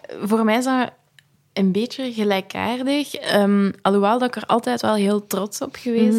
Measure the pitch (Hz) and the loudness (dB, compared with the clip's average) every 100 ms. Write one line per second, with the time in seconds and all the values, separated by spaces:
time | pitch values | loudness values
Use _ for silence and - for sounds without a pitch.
0 | - - 196 226 220 226 254 262 - - | -16 -10 -2 0 2 2 0 0 -2 -8
1 | _ _ _ _ _ - 190 190 247 - | _ _ _ _ _ -2 0 2 -2 -6
2 | 254 220 208 190 190 190 196 247 262 285 | -8 -2 0 0 -2 -6 -4 -4 -2 -2
3 | 277 - 254 208 202 202 196 - 190 202 | -4 -8 -2 2 4 4 2 0 0 2
4 | 202 240 247 214 - 233 247 240 220 214 | 2 2 0 -4 -2 0 0 -2 0 2
5 | 196 208 208 190 202 - 277 - 254 226 | 2 0 -2 -4 -4 -6 -10 -8 -4 2
6 | 220 | 4